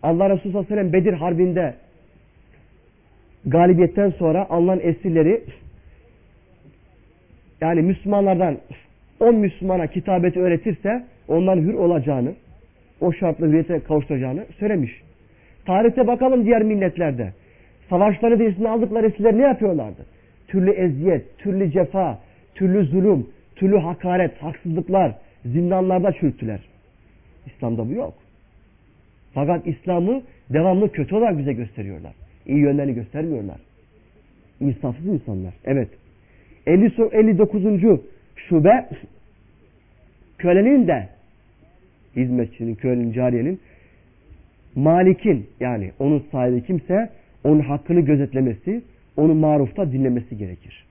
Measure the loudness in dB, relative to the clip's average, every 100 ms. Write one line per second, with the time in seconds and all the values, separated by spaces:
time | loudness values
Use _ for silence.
0 | 0 0 2 0 -2 -6 -4 -2 2 2
1 | 2 -2 -2 0 0 0 -4 -6 _ _
2 | _ _ _ _ _ _ _ _ _ _
3 | _ _ _ _ -2 4 6 6 4 2
4 | 0 0 0 0 -2 0 0 0 -2 -2
5 | -2 2 2 2 -4 -20 -20 -20 -20 -20
6 | _ _ _ _ _ _ -20 _ _ _
7 | _ _ _ -20 _ _ -2 0 0 -2
8 | -2 0 2 2 0 -2 -10 -20 _ _
9 | _ _ 2 4 2 -2 -4 -2 -2 -6
10 | -2 0 0 0 0 0 -2 -6 -4 -6
11 | -8 -20 -4 0 2 2 0 0 0 0
12 | -2 -2 -4 -6 _ -20 _ _ _ _
13 | -4 -2 -2 -2 2 2 0 -4 -2 -2
14 | -2 -4 -4 -6 -10 -6 -2 -2 -4 -8
15 | -20 _ _ _ _ _ -2 2 2 2
16 | 0 2 2 2 4 2 2 0 -2 -2
17 | -4 -4 -8 -10 _ _ _ _ -4 0
18 | 2 2 2 2 2 0 -2 -2 -2 0
19 | 0 2 2 4 4 2 0 -2 -4 -12
20 | -20 _ _ _ _ 0 2 2 0 0
21 | 0 0 -4 -10 -4 -2 0 0 -2 -2
22 | -4 -6 -14 _ _ -4 0 2 2 2
23 | 2 2 -2 -14 _ -4 2 2 0 -6
24 | -4 0 -2 -4 -14 -12 -6 -6 -2 0
25 | 0 -2 -18 _ -6 -2 0 0 0 0
26 | 0 -2 -4 -4 -8 -10 -14 _ _ _
27 | _ _ _ _ -20 -10 -6 -4 -6 -6
28 | -8 -12 _ _ _ _ _ _ _ _
29 | _ _ _ -6 -2 -2 -4 -8 -4 -2
30 | 0 -2 -6 -20 _ 0 2 2 0 -2
31 | -4 0 0 0 -4 -6 -8 -10 -12 -12
32 | -16 -20 -20 -20 -2 2 2 2 -2 -4
33 | -8 -8 -6 -6 -8 -12 -20 _ _ _
34 | _ _ _ _ _ _ -4 -4 -6 -8
35 | -4 -6 -4 -8 -8 -12 -4 -2 -2 -8
36 | _ _ _ _ _ -12 2 4 4 2
37 | 0 4 4 4 2 2 0 2 4 4
38 | 2 -20 _ -20 0 2 6 4 2 -16
39 | -18 -20 _ _ _ _ _ _ _ _
40 | _ _ _ _ 2 4 6 4 4 0
41 | -4 -18 _ _ _ _ _ _ _ _
42 | _ -4 -2 -2 -4 -6 -8 -6 -2 -2
43 | -2 -2 -2 0 -2 -6 _ _ _ _
44 | _ _ _ -20 -20 _ _ -2 2 4
45 | 4 2 0 -2 -4 -8 -6 -6 -8 -6
46 | -2 -2 -4 -4 -2 -2 -4 -6 -2 -4
47 | -4 -10 _ _ 2 2 2 -6 0 0
48 | 4 2 0 -2 -2 -4 -6 -8 -8 _
49 | _ 0 2 4 2 2 0 -4 -4 -2
50 | -2 -2 -6 -12 -12 -14 -20 -20 _